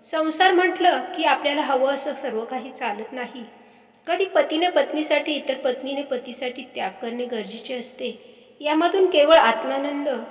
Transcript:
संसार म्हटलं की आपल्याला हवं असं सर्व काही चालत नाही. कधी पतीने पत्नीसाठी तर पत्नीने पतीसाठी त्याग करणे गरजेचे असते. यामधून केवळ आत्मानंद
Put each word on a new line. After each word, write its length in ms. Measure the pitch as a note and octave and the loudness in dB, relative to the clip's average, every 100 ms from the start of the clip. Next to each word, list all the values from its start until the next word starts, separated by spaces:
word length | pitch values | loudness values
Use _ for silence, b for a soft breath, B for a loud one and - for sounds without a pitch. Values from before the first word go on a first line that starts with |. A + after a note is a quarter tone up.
| - | -4
संसार 420 | D#4+ D#4+ D#4 F#4 | -2 -2 4 4
म्हटलं 460 | F4 F4+ - F4+ C#4 | 6 2 4 2 2
की 240 | - E4 | -4 -2
आपल्याला 380 | D#4 C4+ C#4+ C#4 | 0 2 0 -2
हवं 260 | C4 C4 C4 | 0 2 2
असं 280 | C#4 D4+ C4+ | 0 -4 -6
सर्व 300 | C4+ A3 A#3 | -6 -6 -6
काही 260 | B3+ B3+ | -8 -10
चालत 340 | - A#3+ G#3 A3 | -8 -6 -6 -10
नाही. 320 | B3+ A#3+ B3+ A3+ - b b b _ - | -10 -10 -12 -16 -20 b b b _ -6
कधी 180 | F4+ F#4+ | -2 0
पतीने 440 | E4 D4 D#4 F4+ | 0 0 2 2
पत्नीसाठी 720 | E4+ - D4+ D4+ D4 D4 C#4+ - | 2 2 -2 0 0 0 -4 -4
तर 60 | |
पत्नीने 480 | C4 C4+ B3 C4 C#4 | -2 -2 -2 -6 -6
पतीसाठी 640 | C#4 B3+ - A#3 B3+ B3 A#3+ A#3+ | -6 -6 -8 -8 -8 -8 -14 -8
त्याग 140 | F#3+ - | -8 -6
करणे 240 | A#3 A#3+ A#3+ | -8 -6 -6
गरजेचे 500 | A#3 G3 A3+ - B3+ | -6 -8 -12 -10 -10
असते. 600 | A#3 - B3+ - B B B _ | -10 -10 -10 -10 B B B _
यामधून 500 | D4 D#4 F4 F#4+ F#4 | 0 2 2 4 4
केवळ 260 | D4+ D4 D#4+ | 6 8 8
आत्मानंद 760 | A3+ - C4 C4+ C#4+ C#4+ C#4+ C4+ - | 8 2 -2 -2 -2 -4 -4 -4 -8